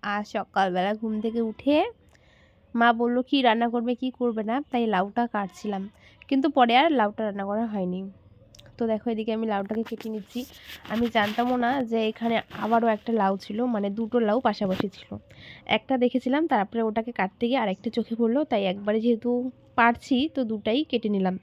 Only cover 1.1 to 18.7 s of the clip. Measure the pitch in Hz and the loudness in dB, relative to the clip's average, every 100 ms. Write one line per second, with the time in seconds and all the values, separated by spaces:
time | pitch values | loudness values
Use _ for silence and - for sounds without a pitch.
1.1 | 214 220 233 226 214 - 294 415 453 _ | -2 -2 -2 -2 -2 2 2 2 -4 _
2.1 | _ _ _ _ _ _ 233 233 233 240 | _ _ _ _ _ _ 2 4 4 2
3.1 | 240 254 285 247 220 240 240 233 240 254 | 0 0 2 4 2 0 -2 -2 -4 -4
4.1 | - 240 220 214 247 294 247 233 196 202 | -2 -2 -2 -2 -4 -2 -2 0 0 0
5.1 | 202 240 208 196 - 214 196 196 _ - | -2 -2 -2 -6 -8 -8 -6 -8 _ -20
6.1 | - - 269 302 285 240 240 320 285 208 | -20 -2 0 2 4 6 6 6 4 2
7.1 | 214 220 202 196 208 233 208 180 180 190 | 0 -4 -4 -4 -2 -2 -2 -4 -4 -8
8.1 | 190 - - - - - - 226 220 240 | -16 -20 -20 -20 -20 -20 -6 -2 -2 -2
9.1 | 220 220 220 226 202 196 220 226 220 226 | -4 -2 -2 -2 -2 -2 -4 -6 -8 -8
10.1 | 220 190 240 247 - - - - 214 240 | -10 -8 -10 -10 -16 -20 -18 -6 -2 0
11.1 | 226 208 214 240 247 240 277 233 226 220 | 2 0 0 0 0 0 0 0 0 -2
12.1 | 220 233 226 - - 214 233 233 214 - | -2 -2 -2 -4 -6 0 2 2 0 0
13.1 | 226 196 196 - 208 247 226 202 202 220 | 2 2 0 -4 -4 -2 -2 -2 -4 -2
14.1 | 247 220 220 247 208 202 185 202 - - | 0 2 2 0 0 -2 -2 -2 -4 -16
15.1 | 208 - - - - - 214 - 262 247 | -16 -16 -20 -20 -20 -2 -2 0 2 2
16.1 | 254 247 277 320 233 196 233 226 220 226 | 2 0 0 2 2 0 -2 -2 -2 -4
17.1 | 240 190 _ 233 262 214 190 240 233 220 | -4 -4 _ -2 0 0 -4 -4 -4 -4
18.1 | 226 233 240 302 226 196 | 0 0 2 0 0 0